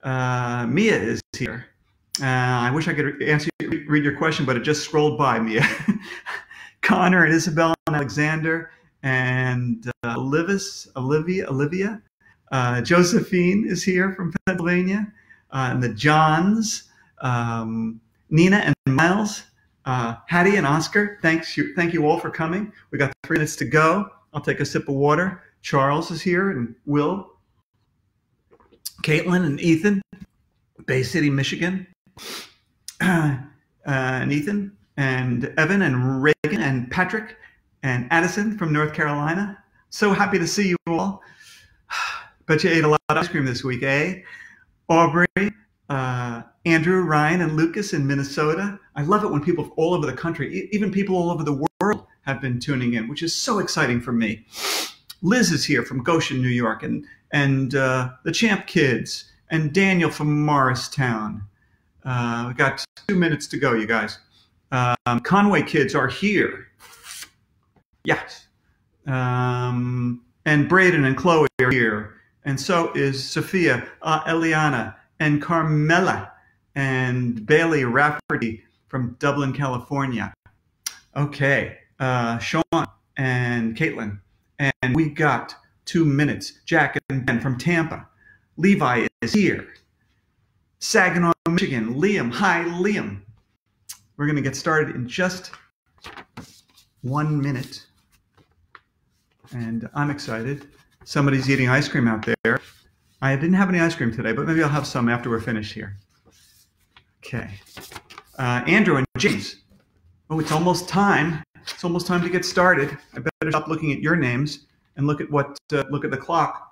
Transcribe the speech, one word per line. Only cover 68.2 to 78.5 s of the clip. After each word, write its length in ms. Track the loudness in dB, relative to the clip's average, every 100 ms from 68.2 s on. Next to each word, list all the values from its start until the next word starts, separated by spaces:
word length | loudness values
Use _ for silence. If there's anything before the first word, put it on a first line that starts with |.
| -2 -18 _ _ _ _ _ _ -4
Um, 1160 | -2 0 0 0 0 -2 -2 -2 -2 -2 -4 _ _ 0
and 240 | 2 4
Braden 360 | 6 6 6 2
and 120 | 2
Chloe 300 | 2 4 4 _
are 100 | 2
here. 440 | 4 2 0 -8 -18 _ _ -6
And 140 | -4
so 320 | 0 0 0
is 280 | 0 -2 -2 -4
Sophia, 600 | -6 -2 2 2 2 -4 -10
uh, 200 | -2 -2
Eliana, 720 | 0 0 2 2 2 0 -4 -10 _ _
and 220 | 2 2
Carmela, 880 | 2 0 2 2 4 4 2 0 -6 -16 _ _ _ -4
and 720 | -2 0 0 0 -2 -4 2
Bailey 380 | 4 4 2
Rafferty 800 | 2 2 2 0 -4 -4 -4